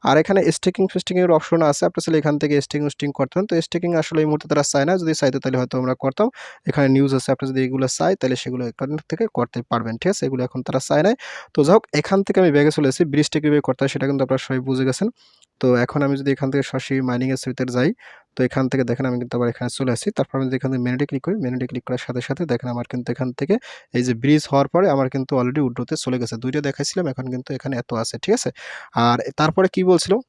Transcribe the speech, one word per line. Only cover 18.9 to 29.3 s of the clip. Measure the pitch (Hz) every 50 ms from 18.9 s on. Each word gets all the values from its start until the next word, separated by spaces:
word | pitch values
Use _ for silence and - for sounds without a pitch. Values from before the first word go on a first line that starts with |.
দেখেন | 120 117 131 131
আমি | 123 123
কিন্তু | 120 120 - 123
আবার | 120 120 113
এখানে | - 127 123 - -
চলে | 139 127 120
আসি। | 113 - - 214 -
তারপর | 135 - - 135
আমি | 135 131
যদি | 127 131
এখান | - 131 131
থেকে | 127 123
মেনুতে | 123 127 127 147 143
ক্লিক | - 135 -
করি, | - 190 220 170
মেনুতে | 123 127 127 127 123
ক্লিক | - 123 - -
করার | 127 123 -
সাথে, | - 123 123 120 -
সাথে | 139 - 175 156
দেখেন | 127 117 - 127 120
আমার | 120 120 -
কিন্তু | - 123 120 - 120
এখান | - 135 127 123 -
থেকে | - 160 196 247 - - - - - _ _ 123
এই | 127 127
যে | 123 113
ব্রিজ | 117 139 147 151 147 -
হওয়ার | - 139 139 - -
পরে | 170 185 196 143
আমার | 135 135 131 -
কিন্তু | 135 131 - - 131
already | 123 123 135 156 147
উইথড্রতে | 127 120 123 123 - 156 156 -
চলে | - 127 127
গেছে। | 120 113 - 113 120
দুইটা | 131 127 151 143 139
দেখাইছিলাম, | 135 - 147 - - 196 180 151 127
এখন | - 135 131 127
কিন্তু | 127 127 - - 127
এখানে | - 160 135 120
এত | 120 _ - 113 113
আছে, | - - 113 -
ঠিক | - 208 247
আছে? | - - - - - - - - - - _ - 175 -
আর | 120 127 - -